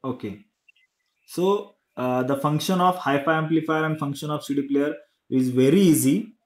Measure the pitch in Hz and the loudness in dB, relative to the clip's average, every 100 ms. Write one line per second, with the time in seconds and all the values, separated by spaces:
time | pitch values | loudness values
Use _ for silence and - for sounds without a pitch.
0 | 131 120 107 95 _ _ _ _ _ _ | -8 -8 -10 -12 _ _ _ _ _ _
1 | _ _ _ - 185 202 208 _ _ - | _ _ _ -2 0 0 -4 _ _ -6
2 | 127 123 127 139 147 151 - 185 180 180 | -2 -2 -2 -2 0 -2 -2 2 2 0
3 | - 139 139 160 156 160 156 156 160 156 | 0 -2 0 -2 0 -2 0 -2 -2 -2
4 | 143 139 151 147 - 139 139 139 143 156 | -4 -6 -6 -8 -4 -4 0 0 0 -4
5 | _ _ _ 131 127 123 131 175 190 143 | _ _ _ -2 0 2 4 6 6 4
6 | 127 170 226 _ | 4 0 -2 _